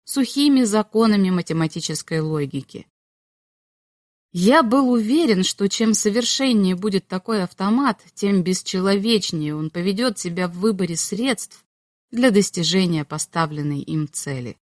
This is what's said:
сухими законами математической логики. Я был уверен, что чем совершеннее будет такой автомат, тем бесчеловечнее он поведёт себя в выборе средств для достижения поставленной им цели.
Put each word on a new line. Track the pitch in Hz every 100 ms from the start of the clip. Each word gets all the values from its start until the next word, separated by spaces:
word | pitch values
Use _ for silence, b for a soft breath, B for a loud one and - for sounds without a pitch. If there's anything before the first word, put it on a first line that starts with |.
сухими | - 277 254 269 285 262
законами | 233 214 214 220 226 208 190
математической | 180 - 165 160 170 - 151 - 160
логики. | 156 156 139 135 127 - - _ _ _ _ _ _ _ _ _ _ _ _ _ _
Я | 175 190 302
был | 233 262 254
уверен, | 240 214 302 311 185
что | 185 - 202
чем | - 226 208
совершеннее | 208 214 233 - 269 220 185 180
будет | 208 196 -
такой | 185 - 220
автомат, | 180 - 190 233 277 202 -
тем | - 202 196
бесчеловечнее | 170 185 - 190 190 202 220 220 - 160 151 151
он | 156
поведёт | 175 180 196 254 202
себя | 180 170 180
в |
выборе | 175 214 190 175 165
средств | - 202 262 - - - _ _ _ _ _
для | 240 254
достижения | 202 196 - 160 190 185 160 143
поставленной | 156 - 170 160 151 147 143
им | - 156 151
цели. | - - 135 120 -